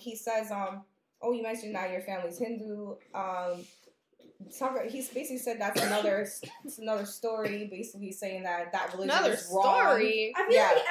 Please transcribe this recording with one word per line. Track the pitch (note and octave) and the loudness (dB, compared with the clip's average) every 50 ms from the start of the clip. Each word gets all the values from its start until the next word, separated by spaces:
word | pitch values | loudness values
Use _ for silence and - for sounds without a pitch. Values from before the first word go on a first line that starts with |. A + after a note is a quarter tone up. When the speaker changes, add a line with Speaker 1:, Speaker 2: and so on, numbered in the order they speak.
| - | -8
Speaker 1:
he | A#3+ A3+ | -12 -12
says, | - - A#3+ A3+ A3 G#3+ G#3 | -8 -4 -2 0 0 0 -2
um, | G#3 G3+ G3 F#3+ G3 G3 - _ _ _ _ _ _ _ - | -4 -4 -4 -4 -6 -8 -14 _ _ _ _ _ _ _ -2
"Oh, | A#3+ B3 | 0 0
you | A3+ A3+ | 0 0
mentioned | A3 A#3 A#3 A3 G#3 G3 | -4 -4 -6 -6 -6 -6
that | F#3 F#3+ F#3 F#3 | -4 -4 -4 -4
your | F3+ - | -4 -6
family's | - G3 F#3 F3+ E3+ E3+ | -6 -6 -4 -4 -6 -4
Hindu." | - B3 A3 A#3 G#3 G#3+ G#3+ G#3 G#3 G#3 G3+ - - - _ - | -4 -4 -4 -4 -6 -8 -8 -8 -8 -8 -10 -12 -12 -14 _ -8
Um, | G3 F#3+ F#3 F#3 F3+ F3+ F3+ F3 F3 F3+ - - _ _ - _ _ _ _ _ _ - - _ _ G3 - - | -6 -6 -4 -4 -4 -4 -4 -4 -6 -8 -14 -20 _ _ -20 _ _ _ _ _ _ -20 -20 _ _ -20 -18 -10
talk, | - C4+ C4+ C4 C#4 A3+ | -6 -4 -4 -2 -2 -4
he | A3+ A3+ C4 | -4 -6 -8
basically | B3+ - - B3 - - C4 B3+ | -8 -8 -6 -8 -6 -6 -8 -6
said | - B3 A3+ A3 | -6 -6 -4 -2
that's | G3+ G3+ G#3 - G3 | -4 -2 0 0 0
another, | G#3 G#3 G#3 G#3 G#3 G3 G3+ G#3 G#3 - - - - - - - | 2 0 2 2 2 2 0 0 -4 -6 -10 -12 -14 -16 -16 -16
it's | C#4 - - | -16 -14 -8
another | A3 A3 A3 G#3 G3+ | -4 -2 -2 -2 -2
story. | G3+ - - - A3+ A3 A3 G#3+ G#3 G#3 G#3 G#3 G3+ | -4 -8 -6 -4 -4 -2 -2 -2 -2 -4 -4 -6 -8
Basically | F#3 F3+ A#3 - - G3+ G3+ F#3+ F#3+ | -8 -10 -10 -10 -10 -10 -10 -10 -8
saying | - G#3 F#3+ F#3+ F#3 F#3 | -8 -8 -6 -6 -6 -4
that | F3+ F3 F3 F3 F3 G3 | -2 -2 -2 -4 -2 -2
that | F#3 F3+ F3 F3+ | -2 -2 -2 -4
religion | F#3 G3 A3 D4 | -4 0 2 4
Speaker 2:
Another | F#4 F4 B3+ G#3 | 4 4 4 2
Speaker 1:
is | - E3+ F3 F3+ | 0 -2 0 2
wrong. | F#3+ G3 | 4 6
Speaker 2:
story? | G#4 - - G4 E4+ C4+ A3 G#3+ A3 A3 A3 A3 A3 B3 | 6 6 8 8 6 6 6 4 2 2 2 0 0 0
Speaker 3:
I | F4+ G4+ | 0 4
feel | G#4+ A#4+ | 6 8
Speaker 1:
Yeah. | - - - B4 | 8 8 8 6
Speaker 3:
like | B4 - F4 | 6 4 2